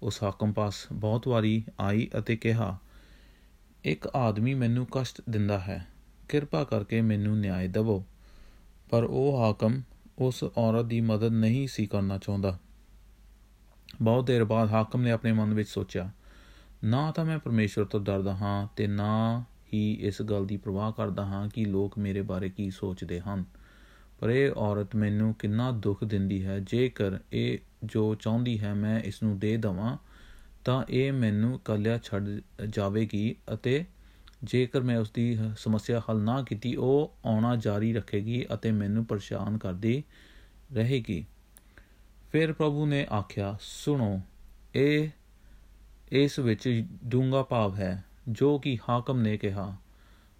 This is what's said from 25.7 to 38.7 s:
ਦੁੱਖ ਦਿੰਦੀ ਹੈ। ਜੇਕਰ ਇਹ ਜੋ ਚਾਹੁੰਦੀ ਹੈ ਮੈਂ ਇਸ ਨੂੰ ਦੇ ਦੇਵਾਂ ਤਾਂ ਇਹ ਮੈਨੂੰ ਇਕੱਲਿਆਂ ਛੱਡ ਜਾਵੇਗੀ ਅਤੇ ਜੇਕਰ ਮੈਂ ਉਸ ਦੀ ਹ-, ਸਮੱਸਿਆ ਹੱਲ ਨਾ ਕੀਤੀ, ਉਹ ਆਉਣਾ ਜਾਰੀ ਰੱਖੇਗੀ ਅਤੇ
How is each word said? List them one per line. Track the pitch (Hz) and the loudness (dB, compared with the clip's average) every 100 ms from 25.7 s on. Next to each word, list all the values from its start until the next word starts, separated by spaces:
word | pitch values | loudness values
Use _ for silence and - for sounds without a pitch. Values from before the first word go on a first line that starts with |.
ਦੁੱਖ | 117 104 98 | -2 -2 -2
ਦਿੰਦੀ | 110 104 98 98 95 | -2 -2 0 0 -2
ਹੈ। | 98 | -4
ਜੇਕਰ | 95 117 127 - 98 98 - | -2 0 0 0 -2 -2 -4
ਇਹ | 113 120 120 - _ | -2 -2 -4 -8 _
ਜੋ | 110 113 107 107 | -4 0 2 0
ਚਾਹੁੰਦੀ | 113 113 123 113 | 0 0 0 -2
ਹੈ | 104 | -2
ਮੈਂ | 104 107 113 | -2 0 0
ਇਸ | 110 - | -2 -2
ਨੂੰ | 110 98 | -2 0
ਦੇ | 107 113 | 0 0
ਦੇਵਾਂ | 107 90 110 139 - - - - - - - | 0 -2 -2 -4 -10 -20 -20 -20 -20 -6 0
ਤਾਂ | 131 - | 0 0
ਇਹ | 127 135 | 0 0
ਮੈਨੂੰ | 139 113 104 113 127 | 2 2 2 2 0
ਇਕੱਲਿਆਂ | - 107 104 117 | -2 0 0 0
ਛੱਡ | - 101 101 104 - - 107 | -2 -4 -4 -6 -10 -10 -6
ਜਾਵੇਗੀ | 110 98 104 110 101 110 - - | -2 0 2 0 0 -2 -2 -8
ਅਤੇ | 110 120 135 180 - - - - - | -4 0 0 -2 -12 -20 -20 -20 -14
ਜੇਕਰ | 113 123 123 143 | -2 2 2 2
ਮੈਂ | 123 117 | 2 0
ਉਸ | 110 | 0
ਦੀ | - 120 113 | 0 0 0
ਹ-, | 110 107 | -2 -4
ਸਮੱਸਿਆ | - 110 - 120 | 0 0 0 -2
ਹੱਲ | 107 110 | 0 0
ਨਾ | 107 127 | 2 0
ਕੀਤੀ, | 131 107 120 127 | -2 -4 -4 0
ਉਹ | 123 139 151 - - | 4 4 2 -4 0
ਆਉਣਾ | 110 117 120 | 2 2 2
ਜਾਰੀ | 107 104 113 | 0 0 0
ਰੱਖੇਗੀ | 113 - 104 107 123 - | 0 -2 -4 -2 -4 -4
ਅਤੇ | 110 113 | -2 0